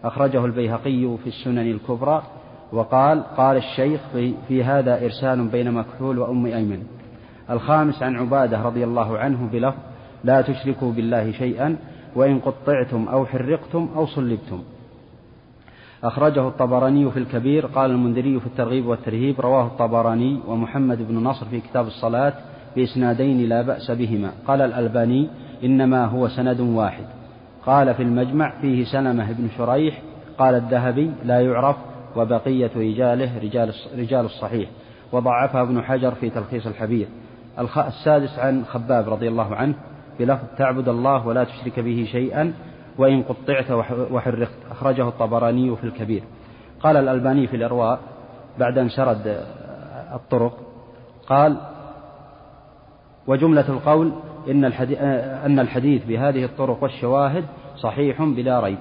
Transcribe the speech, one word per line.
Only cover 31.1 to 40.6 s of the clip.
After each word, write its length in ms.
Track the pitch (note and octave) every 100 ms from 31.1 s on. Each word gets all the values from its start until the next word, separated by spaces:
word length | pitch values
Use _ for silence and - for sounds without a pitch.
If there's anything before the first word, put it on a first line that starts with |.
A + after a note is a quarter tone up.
| B2
لا 160 | A#2+ B2
يعرف، 360 | B2+ A#2+ C3+ C#3+ - - - A#2
وبقية 540 | A2+ A#2 C3+ C3 A#2 A#2
رجاله 600 | A2 G#2+ B2 A#2+ C3 A#2
رجال 340 | G#2+ A#2 A2
الص-، 260 | G#2+ - B2
رجال 260 | A#2 C3
الصحيح. 460 | A2+ - G#2+ A#2 G2 - - - -
وضعفها 500 | B2 B2 A#2+ C3+ C3
ابن 200 | B2 B2
حجر 320 | B2 C3 B2+
في 160 | B2 A#2
تلخيص 360 | A#2 G#2 B2 A2+
الحبير. 420 | G2+ A2 A#2 G2+ - - - - -
الخ-، 200 | A#2+ D3+
السادس 600 | C#3 - D#3 D3+ C#3 C3
عن 260 | C3 C3
خباب 440 | A2+ A#2+ A#2 B2 G#2+
رضي 200 | G#2+ A#2
الله 260 | A2+ G#2+
عنه 200 | G#2 C3+ C#3+ - - - -
بلفظ: 260 | B2 C3+ A#2
"تعبد 300 | -